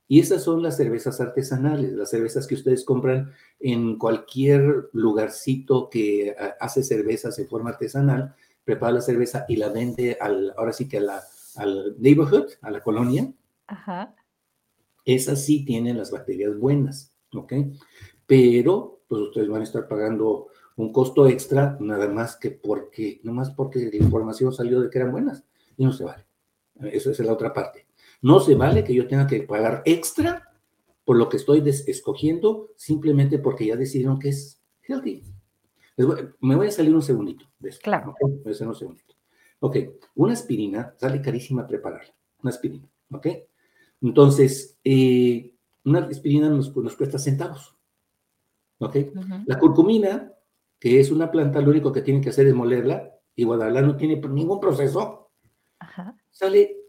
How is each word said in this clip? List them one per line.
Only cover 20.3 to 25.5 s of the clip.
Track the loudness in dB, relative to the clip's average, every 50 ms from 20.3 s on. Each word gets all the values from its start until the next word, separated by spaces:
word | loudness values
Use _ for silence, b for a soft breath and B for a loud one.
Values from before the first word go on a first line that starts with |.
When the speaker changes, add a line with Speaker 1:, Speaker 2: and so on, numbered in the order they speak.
| -2 -2 b b b b b b b
Speaker 1:
un | -8 -8 -2
costo | 0 0 0 2 4 6 6
extra, | 6 4 2 -2 0 0 2 2 0 -2 -4
nada | -6 -4 -2 -2 -2 -2
más | -2 -4 -4 -6 -8
que | -8 -10 -10
porque, | -10 -8 -6 -6 -6 -6 -8 -10 -10 -8 -8 -8 -8 -10 -10
nomás | -8 -6 -6 -6 -6
porque | -6 -6 -6 -4 -4 -4 -4 -2
la | 0
información | 2 2 2 2 0 -2 -4 -4 -2 -2 -2 -2
salió | -2 -2 0 0 0
de | 0 0
que | -2 -2
eran | -2 -2
buenas, | -2 -2 -4 -4 -6 -8 -14 _